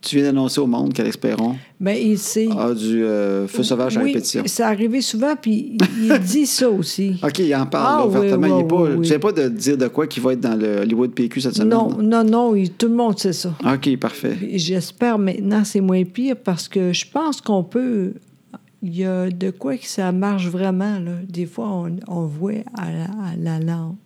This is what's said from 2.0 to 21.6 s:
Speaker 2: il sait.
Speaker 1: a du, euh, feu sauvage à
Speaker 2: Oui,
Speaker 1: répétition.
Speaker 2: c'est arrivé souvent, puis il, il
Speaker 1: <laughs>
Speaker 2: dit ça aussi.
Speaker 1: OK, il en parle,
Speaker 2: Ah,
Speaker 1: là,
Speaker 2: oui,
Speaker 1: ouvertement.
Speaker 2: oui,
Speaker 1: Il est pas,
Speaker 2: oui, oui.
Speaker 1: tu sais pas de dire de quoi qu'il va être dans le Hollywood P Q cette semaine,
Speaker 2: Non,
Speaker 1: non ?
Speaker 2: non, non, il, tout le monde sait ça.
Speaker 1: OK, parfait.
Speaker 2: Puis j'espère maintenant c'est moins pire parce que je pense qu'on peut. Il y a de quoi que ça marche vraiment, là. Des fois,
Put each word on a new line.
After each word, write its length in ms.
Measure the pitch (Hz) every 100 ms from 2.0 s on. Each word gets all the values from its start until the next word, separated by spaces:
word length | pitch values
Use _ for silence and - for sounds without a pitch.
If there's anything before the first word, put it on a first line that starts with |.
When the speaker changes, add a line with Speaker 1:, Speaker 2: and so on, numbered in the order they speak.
Speaker 2:
il 160 | 226 208
sait. 300 | 208 220 220 214
Speaker 1:
a 160 | 117
du, 280 | 117 110 113
euh, 440 | 110 107 101 98 98
feu 160 | 120
sauvage 320 | 123 123 127 220
à 40 |
Speaker 2:
Oui, 100 | 269
Speaker 1:
répétition. 300 | 262 - - -
Speaker 2:
c'est 160 | -
arrivé 380 | 226 208 226 254
souvent, 340 | - 220 277 302
puis 360 | 226 214 285 220 185 233
il, 80 | 220
il 60 | 285
Speaker 1:
<laughs> 20 |
Speaker 2:
dit 260 | 185 254 277
ça 240 | - 247
aussi. 480 | 202 147 - 196 185
Speaker 1:
OK, 160 | 147 143
il 140 | 175 139
en 100 | 135
parle, 200 | 147 254
Speaker 2:
Ah, 120 | 294
Speaker 1:
là, 80 | 254
Speaker 2:
oui, 100 | 196
Speaker 1:
ouvertement. 280 | 202 190 185
Speaker 2:
oui, 60 | 185
Speaker 1:
Il 80 |
est 40 | 165
pas, 140 | 175
Speaker 2:
oui, 80 | 165 165
oui. 40 |
Speaker 1:
tu 60 | 165
sais 60 | 151
pas 140 | 196
de 160 | 175 135
dire 280 | 113 127 143
de 120 | 123
quoi 180 | 131 156
qu'il 160 | -
va 100 | 131
être 60 | 127
dans 140 | 117 110
le 200 | 107 101
Hollywood 320 | 104 113 123
P 180 | 117 117
Q 120 | 135
cette 160 | 127 107
semaine, 140 | 214
Speaker 2:
Non, 200 | 226 226
Speaker 1:
non ? 320 | 247 214 226
Speaker 2:
non, 20 |
non, 300 | 220 226 240
il, 160 | 208 185
tout 160 | 175 233
le 60 |
monde 240 | 233 233 202
sait 140 | 196
ça. 200 | 165 180 156
Speaker 1:
OK, 320 | - 135 139 123
parfait. 380 | 117 - - 180
Speaker 2:
Puis 200 | 196 196
j'espère 580 | 160 185 - - 240 220
maintenant 460 | 190 180 196 214
c'est 160 | 208 202
moins 240 | 190 185
pire 320 | 180 208 262 254
parce 320 | - 170 -
que 240 | 196 180
je 120 | 175 -
pense 280 | 277 311 269
qu'on 240 | - 202
peut. 480 | 180 240 254 226 185 214 _ _ _ - _ _
Il 120 | 185 170
y 80 |
a 260 | 185 185 185
de 200 | 180 190
quoi 240 | 185 269 262
que 100 | -
ça 240 | - 185
marche 380 | 185 202 196 180
vraiment, 500 | 180 190 185 202 208
là. 140 | 170 175 190
Des 180 | 175 175
fois, 220 | -